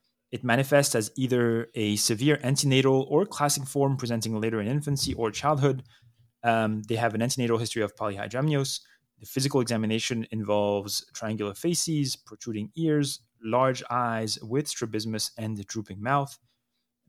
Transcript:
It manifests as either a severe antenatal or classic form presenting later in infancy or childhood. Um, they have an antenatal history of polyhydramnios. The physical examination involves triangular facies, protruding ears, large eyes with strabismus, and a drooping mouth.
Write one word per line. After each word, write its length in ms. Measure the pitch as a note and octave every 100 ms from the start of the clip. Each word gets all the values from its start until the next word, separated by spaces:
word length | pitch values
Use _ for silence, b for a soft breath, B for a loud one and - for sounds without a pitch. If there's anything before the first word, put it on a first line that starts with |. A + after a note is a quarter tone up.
| _ _ _
It 120 | A#2+
manifests 500 | B2 A#2+ C3+ C#3+ C#3
as 160 | A#2+ G#2+ -
either 520 | B2+ B2 A#2+ A2+ A#2
a 220 | - G#2+ G#2
severe 440 | - G#2+ C#3 D3
antenatal 640 | B2+ C#3 C#3+ C3 C3 C3 C3+
or 160 | D3+
classic 400 | G3+ - D3 C#3+ C3+
form 300 | C#3+ C#3 C3
presenting 440 | A#2 A#2 A2 A2
later 200 | A2+ A2+
in 60 | G#2
infancy 480 | C#3+ D3 C#3 -
or 160 | B2 A2+
childhood. 540 | - C#3+ D3+ C#3 C3 - b b b _ _
Um, 400 | A#2 A2+ A2 G#2+ G#2+
they 80 | A2+
have 180 | A#2
an 80 | A2
antenatal 360 | A#2+ B2+ A#2 A2+
history 240 | A#2 A#2
of 120 | G#2 -
polyhydramnios. 840 | G#2+ G2 G#2+ B2 D3+ C#3+ C3+ - b b _ _
The 60 | A2
physical 340 | - C3+ C3+
examination 640 | A#2 A#2 G#2+ A2 - A#2 A2
involves 760 | A2 G#2 G#2 G2+ G2+ G2+ - -
triangular 400 | - A2 G#2+ G#2
facies, 640 | G2 E3+ E3+ - D#3 C3+ - -
protruding 440 | G#2+ - G#2+ G#2+ -
ears, 440 | D#3+ D3+ C3+ - _ _
large 400 | A2 A#2+ C3 B2+ -
eyes 480 | B2 A#2+ A2+ A2 G#2
with 240 | A2 C3 D3+
strabismus, 640 | - A2+ A2 A2 A2 - -
and 200 | A2 G#2
a 60 |
drooping 380 | G#2 A2+ G#2 G2
mouth. 340 | A2+ C#3+ C#3 - _ _ _ _ _ _